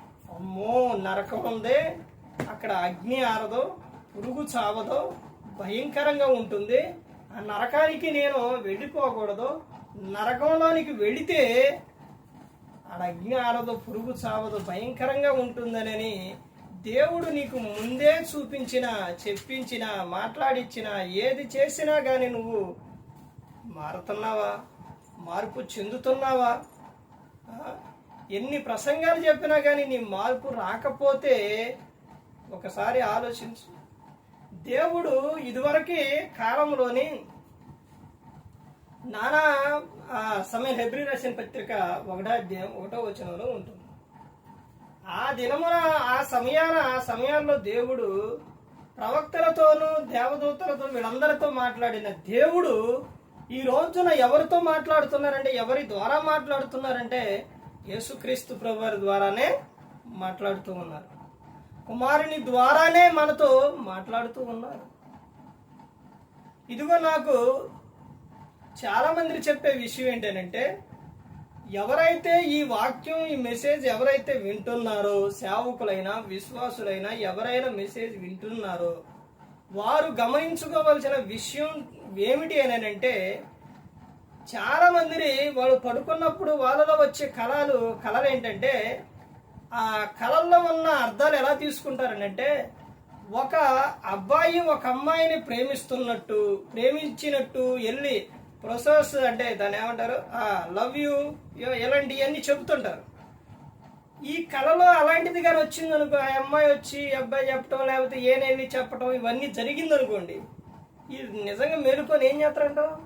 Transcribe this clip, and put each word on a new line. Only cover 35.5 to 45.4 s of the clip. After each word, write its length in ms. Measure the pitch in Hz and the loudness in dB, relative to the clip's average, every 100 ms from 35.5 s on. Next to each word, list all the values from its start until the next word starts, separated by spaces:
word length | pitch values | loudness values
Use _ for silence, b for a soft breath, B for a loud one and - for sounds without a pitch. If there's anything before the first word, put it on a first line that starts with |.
| 240 285 311 311 339 277 302 - - | -2 2 2 0 -2 0 -2 -4 -4
కాలంలోని 840 | 226 269 294 262 247 247 311 240 - - - - - - _ - - - - - - - - - - - | -2 0 2 0 0 0 -2 -6 -14 -20 -20 -20 -20 -20 _ -20 -20 -20 -20 -20 -20 -20 -20 -20 -20 -18
నానా, 800 | 247 214 247 302 302 277 285 294 - - - | -12 -4 2 4 6 4 2 0 -4 -14 -8
ఆ, 300 | 240 220 202 | -6 -2 -2
సమయం, 380 | 185 233 262 240 | -2 -4 -2 -2
హెబ్రీ 240 | 233 269 | -2 -2
రాసిన 280 | 285 262 254 | -4 -4 -4
పత్రిక 400 | - - 247 196 214 180 180 202 | -6 -8 -10 -6 -4 -2 -4 -6
ఒకటో 220 | 185 202 | -6 -2
అధ్యాయం 420 | 233 180 190 196 - | -2 -2 -8 -10 -10
ఒకటో 240 | 196 240 | -10 -8
వచనంలో 440 | 220 202 185 175 | -6 -8 -10 -8
ఉంటుంది. 340 | 240 - - - - - - 147 - - - - - - - - 190 | -6 -6 -10 -18 -20 -20 -20 -20 -20 -20 -20 -20 -20 -20 -20 -20 -10
ఆ 220 | 180 262 | -4 -4
దినమున, 420 | 247 | -2